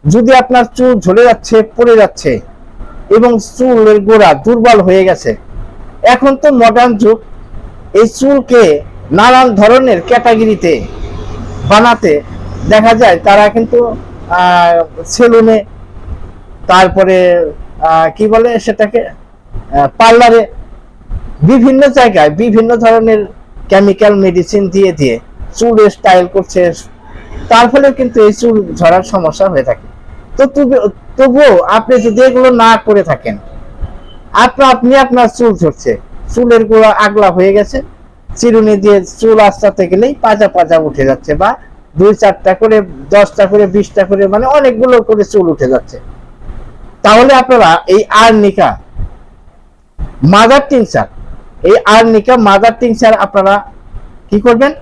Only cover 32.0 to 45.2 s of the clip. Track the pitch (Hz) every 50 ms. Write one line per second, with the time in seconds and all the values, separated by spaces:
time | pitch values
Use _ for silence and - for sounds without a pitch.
32 | 208 233 208 233 262 262 240 247 254 254 247 233 226 226 226 208 - 220 208 202
33 | 175 185 - - - - 208 - - - - - - - - - - - - -
34 | - - - - - - - - 240 254 - - 277 262 247 240 240 247 269 277
35 | 262 247 240 247 240 220 - - 240 226 202 165 170 151 135 - - 131 107 -
36 | - - - - - - - 233 247 240 233 226 220 208 220 220 220 214 208 -
37 | 214 202 202 214 202 190 175 185 185 196 196 208 202 - - 269 285 - - _
38 | - - _ _ _ - - - - 240 220 226 214 214 214 196 190 208 202 196
39 | 180 - - - 226 226 220 220 208 202 196 - - 202 196 - 185 165 185 190
40 | 233 269 285 - - 226 220 208 214 190 - 180 170 156 165 160 156 151 131 139
41 | 135 135 135 131 - - 151 147 185 214 254 - - - - - _ _ _ 156
42 | 185 208 208 - 226 202 190 - - 190 185 185 226 220 220 214 196 180 - 131
43 | - 139 190 202 202 - - - 196 185 202 208 208 185 180 208 196 - - 202
44 | 190 185 202 196 202 190 196 214 247 262 285 294 277 262 233 220 254 254 247 233
45 | 220 - 220 208